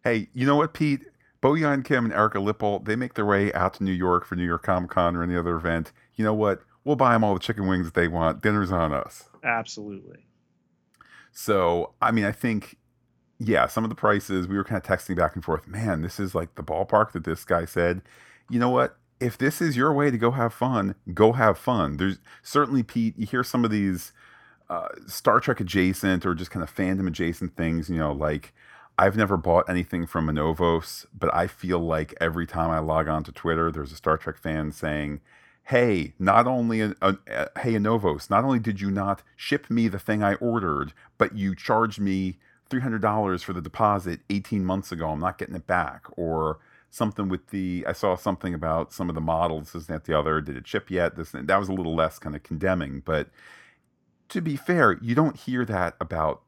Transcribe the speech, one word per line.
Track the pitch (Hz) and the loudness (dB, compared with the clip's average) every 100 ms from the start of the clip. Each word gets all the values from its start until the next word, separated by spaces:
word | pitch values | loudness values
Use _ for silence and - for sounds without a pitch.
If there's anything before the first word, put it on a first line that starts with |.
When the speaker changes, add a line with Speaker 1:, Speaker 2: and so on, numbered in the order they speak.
Speaker 1:
Hey, | 127 117 95 | 0 0 -2
you | 127 131 | -2 2
know | 143 | 4
what, | 156 | 2
Pete? | - 151 139 - _ _ _ | 0 0 0 -6 _ _ _
Bo | 135 | 2
Yan | 151 151 139 | 2 2 0
Kim | 123 135 | 0 0
and | 117 | 2
Erica | 92 107 101 | 2 2 2
Lipple, | 98 104 104 101 | -2 0 -2 -2
they | 104 | -2
make | 110 127 | -4 -4
their | - 104 | -2 2
way | 101 101 | 4 2
out | - 92 | 2 0
to | - | 0
New | 98 | -2
York | 90 90 90 | 0 2 2
for | - 90 | 0 -4
New | 90 | -2
York | 85 | -2
Comic | - 90 87 | 0 -2 0
Con | - 87 87 | 0 2 0
or | |
any | 87 | -2
other | 87 85 85 | -2 0 -2
event. | 85 82 80 _ _ | 0 -2 -4 _ _
You | - | -2
know | 107 | 0
what? | 107 107 95 _ _ | 2 0 0 _ _
We'll | - | -2
buy | 143 131 117 | 2 4 6
'em | |
all | 110 | 4
the | 95 | 0
chicken | - 107 95 | -2 -2 0
wings | 92 | 0
that | 82 | 0
they | 90 87 | 0 0
want. | 85 82 - | 2 0 2
Dinner's | 107 104 92 | 0 0 0
on | 92 80 | 0 0
us. | 71 - - - _ | -2 -6 -14 -20 _
Speaker 2:
Absolutely. | - 117 110 - 104 98 - 82 _ _ _ _ _ _ _ _ - - _ | -4 -4 -4 -12 -12 -14 -18 -20 _ _ _ _ _ _ _ _ -20 -20 _
Speaker 1:
So, | - - 101 87 87 - _ | -14 0 4 4 2 -2 _
I | 117 | 0
mean, | 113 | 2
I | 101 | 0
think, | - 123 107 - - _ _ _ _ _ _ | -2 -2 -2 -6 -20 _ _ _ _ _ _
yeah, | 107 107 120 | 0 2 2
some | - | 0
of | 113 | -4
the | 110 | 0
prices, | 107 104 - 95 90 | 2 2 0 -4 -2
we | 98 | -4
were | |
kinda | 95 104 | -2 -6
texting | - 92 - 90 | -2 -4 -2 0
back | 82 | 0
and | - | -2
forth. | 85 80 - | -4 -4 -4
Man, | 95 113 82 | -6 -4 -2
this | 85 - | -4 -6
is, | 98 | -4
like, | 92 82 | -4 -6
the | - | -10
ballpark | 76 78 101 107 - | -8 -6 2 4 2
that | - | -2
this | 80 80 | -6 -6
guy | - 87 | 0 0
said. | 85 - 87 90 - - - - _ | 0 0 0 0 -8 -20 -20 -20 _
You | 120 | 0
know | 120 | 2
what? | 127 131 - _ _ | 2 2 -2 _ _
If | 123 - | -6 0
this | 135 151 | -2 0
is | 170 123 | -2 2
your | 139 | 2
way | 143 143 | 4 2
to | 120 | 2
go | 117 | 0
have | 131 117 | 2 -2
fun, | - 127 123 98 95 - | 0 0 0 -2 -4 -10
go | 90 110 | 6 6
have | 120 110 95 | 8 4 4
fun. | - 120 73 71 | 0 0 0 0
There's | 95 92 _ - | -2 -2 _ -20
certainly, | - 147 139 135 | -2 0 2 0
Pete, | 110 120 113 - | 0 -2 -2 -2
you | 107 | -4
hear | 127 | -2
some | 123 127 | -2 0
of | 117 | 2
these, | 107 98 90 - _ - - - _ _ | 2 0 -2 -6 _ -20 -20 -20 _ _
uh, | 87 - - - | -8 -8 -12 -14
Star | - - 113 | 0 4 4
Trek | 127 123 | 2 -2
adjacent | 95 98 92 95 98 92 | 0 2 2 2 0 2
or | 92 85 | 0 -2
just | 90 | -4
kinda | 98 80 | -8 -8
fandom | - 95 95 95 | -4 -2 -2 -4
adjacent | 80 85 85 90 - | -2 -4 -4 -8 -4
things, | 82 82 78 | -2 -2 -2
you | 82 | -2
know, | 76 | -2
like, | 71 76 76 - _ - - - - | -2 -2 -4 -8 _ -20 -20 -6 2
I've | 98 101 | 4 4
never | 101 95 | 2 2
bought | 80 87 - | 4 2 4
anything | 90 85 90 85 | 0 0 -4 -4
from | 85 78 | -2 -2
Anovos, | 76 76 82 85 82 - - - 101 | 0 0 2 2 2 -2 -14 -16 -4
but | 85 | 0
I | 85 90 | 0 -2
feel | - 90 90 | -4 -2 -2
like | 85 80 80 - | 0 -2 -4 -2
every | 82 82 85 | -2 -2 -4
time | 82 82 | -2 -2
I | 80 | 0
log | 78 80 78 | 0 0 0
on | 78 | -2
to | 76 | -4
Twitter, | - 82 82 82 | -6 -2 0 0
there's | 78 69 | -2 -10
a | 73 | -6
Star | - 78 | -2 0
Trek | - 78 | -2 -10
fan | 80 78 76 | -6 -4 -6
saying, | - 78 76 73 73 _ _ _ _ | -6 -4 -4 -6 -8 _ _ _ _
"Hey, | - 127 123 95 71 - | 0 2 4 2 -2 -2
not | 92 107 123 | 4 4 4
only | 127 117 110 | 2 0 0
a, | 107 - | -2 0
a, | 95 95 - | 0 0 -6
a, | 55 76 - | -6 -6 -4
hey, | 123 | -2
Anovos, | 110 104 113 98 73 - | 0 2 2 0 -2 2
not | 98 | 2
only | 131 127 | 4 2
did | 113 98 | 0 -2
you | 98 | -2
not | 98 98 98 _ | 0 0 -2 _
ship | _ - 143 - | _ -2 -2 0
me | 117 113 | 2 2
the | 98 | 0
thing | - 107 | -2 2
I | 101 | 2
ordered, | 101 120 113 90 73 71 - - _ | 2 0 0 0 -2 -4 -8 -20 _
but | 107 | -2
you | 110 98 | 0 -4
charged | 90 - 110 113 101 | -4 0 2 2 0
me | 101 95 95 90 _ _ _ | 0 0 -2 -6 _ _ _
three | 131 | -4
hundred | 127 110 | -2 0
dollars | 107 107 104 90 | 0 0 0 -2
for | - | -4
the | 90 | -8
deposit | 78 - 107 101 90 82 _ | -8 0 2 2 -2 -8 _
eighteen | 101 98 104 | -4 -2 -2
months | 92 95 - | 0 -2 -4
ago. | 85 80 | -6 -4
I'm | 76 | -2
not | 90 - | -4 -4
getting | - 87 | -10 -10
it | - | -2
back." | 90 76 - - - | -2 -2 -8 -16 -6
Or | 85 80 78 78 _ _ _ | -4 0 -2 -4 _ _ _
something | - 110 98 98 | -4 -4 -2 -4
with | 92 _ | -4 _
the, | 101 92 90 - | -6 -4 -4 -4
I | |
saw | 85 104 | -2 -2
something | 90 - 92 95 | 0 -2 -4 -4
about | 85 80 82 76 | -4 -2 -2 -4
some | - 87 | -6 -6
of | |
the | 80 | -4
models, | 80 82 85 78 78 | -2 0 0 -2 -8
this | 85 80 | -14 -10
and | |
that, | 80 | -10
the | - 78 | 0 0
other, | 76 78 | 2 -2
did | 73 65 | -2 -10
it | - | -6
ship | 101 - | -6 -4
yet? | 90 85 - | 0 0 -2
This | 82 | -12
and | - 71 | -10 0
that | 95 | 0
was | 95 | 2
a | |
little | 95 85 | -4 -2
less | 82 80 - | 0 0 -2
kinda | 80 76 | -12 -12
condemning, | - 82 95 92 73 69 | -10 -4 -2 -2 -4 -8
but | 67 78 69 _ - - - _ _ _ _ _ _ | -4 -4 -4 _ -20 -20 -20 _ _ _ _ _ _
to | 190 | -6
be | 165 | -4
fair, | 139 - 180 120 87 | -6 0 4 4 4
you | 113 | 0
don't | 120 156 - | 2 2 0
hear | - 127 | -6 -4
that | 117 101 87 - | -2 0 -2 -4
about | 82 85 78 69 | -6 -2 -2 -2